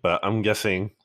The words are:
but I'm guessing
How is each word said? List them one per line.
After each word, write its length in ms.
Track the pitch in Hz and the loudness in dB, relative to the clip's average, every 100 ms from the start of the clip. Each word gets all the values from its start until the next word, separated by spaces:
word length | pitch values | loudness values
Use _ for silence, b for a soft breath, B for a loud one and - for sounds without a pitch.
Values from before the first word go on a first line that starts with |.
but 200 | 101 - | 0 0
I'm 200 | 98 113 | 0 0
guessing 480 | 104 104 107 92 104 - | 0 0 0 -2 -4 -10